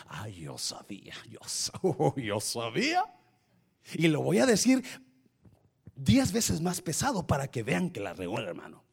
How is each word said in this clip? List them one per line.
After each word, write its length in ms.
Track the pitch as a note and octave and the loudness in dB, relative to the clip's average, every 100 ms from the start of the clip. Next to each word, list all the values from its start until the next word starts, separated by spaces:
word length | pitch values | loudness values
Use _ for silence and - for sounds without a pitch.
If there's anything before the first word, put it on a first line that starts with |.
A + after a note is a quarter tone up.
| - | -14
Ay, 260 | - G#2+ | -12 -12
yo 240 | F#2+ D2+ C2 | -10 -12 -8
sabía, 560 | - - - G2+ - - - | -8 -8 -12 -14 -14 -16 -16
yo 100 | A2 - | -16 -8
sa-, 340 | - - - | -6 -6 -2
<laughs> 340 | F#3+ - D3+ C#3 | 0 2 2 2
yo 240 | A2 G#2 | -2 -2
sabía. 640 | - A#2 A#2 A#2+ C4 F4 G#4 - _ _ _ _ _ _ - | -2 -4 -2 0 2 2 0 -6 _ _ _ _ _ _ -12
Y 140 | - E3 | 0 2
lo 140 | D3 | 4
voy 160 | C3 F#3 | 2 4
a 80 | C4 | 6
decir 380 | G#3 A#3 C4 B3 - - _ _ _ - - _ _ - | 6 6 4 2 -10 -18 _ _ _ -20 -20 _ _ -20
diez 380 | - C3+ B3 C4 | -4 4 6 6
veces 280 | G3 A3 F3 | 2 0 0
más 200 | E3+ F3 | 0 -2
pesado 460 | - D#3 C4+ A3+ - | -4 -2 -2 -2 0
para 220 | D#3 C#3 | -2 -2
que 140 | - | -4
vean 280 | A2 F3 F3+ | 0 0 0
que 100 | A#2+ | -2
la 140 | G2 | -6
regó 240 | F2 F2+ F#2+ | -6 -4 -4
el 80 | G#2 | -6
hermano. 380 | E2 D#2 D#2 _ | -8 -12 -18 _